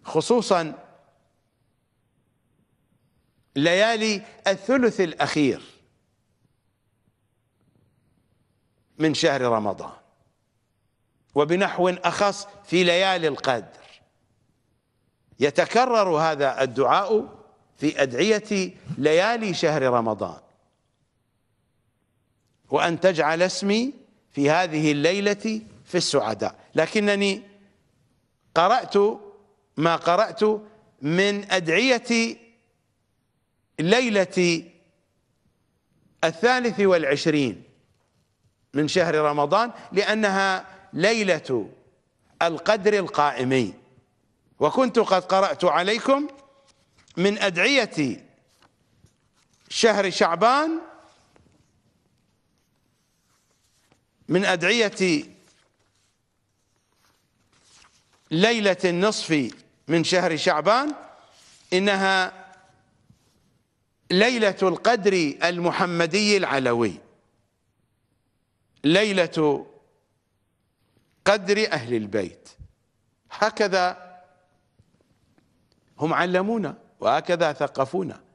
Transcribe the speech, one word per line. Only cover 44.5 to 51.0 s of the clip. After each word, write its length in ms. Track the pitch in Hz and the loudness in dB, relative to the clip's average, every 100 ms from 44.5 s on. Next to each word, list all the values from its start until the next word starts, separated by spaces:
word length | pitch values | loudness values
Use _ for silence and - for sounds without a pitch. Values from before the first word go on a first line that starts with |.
| _ | _
وكنت 400 | 147 240 254 233 | 0 2 2 2
قد 260 | 202 185 | 2 2
قرأت 400 | 180 190 196 143 | 2 2 2 0
عليكم 640 | 175 156 185 226 - 277 294 - _ _ _ _ _ _ _ - | 0 2 0 -2 0 0 -2 -12 _ _ _ _ _ _ _ -2
من 220 | 190 202 | 0 0
أدعية 880 | 196 175 214 277 214 - 135 90 _ _ _ _ _ _ _ _ _ _ _ _ _ _ _ | -2 0 2 2 0 -2 -4 -4 _ _ _ _ _ _ _ _ _ _ _ _ _ _ _
شهر 420 | - 226 202 190 | 2 2 4 0
شعبان، 720 | 165 185 170 220 269 320 330 - - | 0 0 4 2 2 0 -4 -10 -20